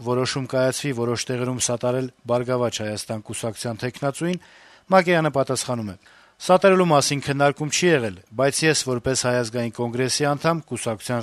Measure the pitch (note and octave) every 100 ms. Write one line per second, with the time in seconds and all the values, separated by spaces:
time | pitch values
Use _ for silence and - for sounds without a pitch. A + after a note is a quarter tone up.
0 | A#2+ B2 B2+ C#3+ B2 C3 C3 B2 D3 A#2
1 | A#2+ A#2 - B2 B2+ B2+ - A#2+ B2 B2+
2 | C3 - A#2+ B2 B2 B2+ A#2+ - G#2+ G#2
3 | - A2 - A2 A#2 G2+ B2 A2 B2 -
4 | C#3+ C3 E3+ F3+ - - - - - F#3+
5 | F3 E3+ D#3 C3+ C3 B2 - A#2+ G#2+ F2+
6 | _ - _ - - F3+ G3 F#3 F3+ C#3+
7 | - C#3 C#3 C#3 C#3+ C#3 D3+ - F3+ D3+
8 | A2+ F#2 - A2+ C#3 - D#3+ D3 C3 B2
9 | C3+ C3 B2+ B2 A#2 A#2+ A#2 - A#2+ A#2+
10 | B2+ - D3 C#3+ D#3+ E3 - A#2+ - G#2+
11 | - A#2+